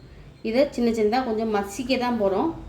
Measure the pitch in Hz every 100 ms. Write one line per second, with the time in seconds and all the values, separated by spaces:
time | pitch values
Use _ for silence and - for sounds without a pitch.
0 | - - - - 220 240 285 - 240 226
1 | 208 247 240 214 226 208 196 - 247 254
2 | 247 233 196 190 330 330